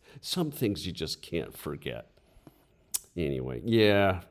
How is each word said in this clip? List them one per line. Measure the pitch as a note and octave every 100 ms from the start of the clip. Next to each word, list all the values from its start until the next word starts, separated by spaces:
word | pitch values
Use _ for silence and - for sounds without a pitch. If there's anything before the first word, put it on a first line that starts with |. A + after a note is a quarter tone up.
| _ -
Some | - F#3 D#3+
things | C#3 A2+ G2 F#2+
you |
just | F2 D#2+ -
can't | - E2 - -
forget. | D#2+ C#2+ - A#1 - _ _ _ - _ _ _ _ - - -
Anyway, | D2+ C2+ B1+ B1 A#2
yeah, | A2+ G#2+ G2+ G2 F2+ -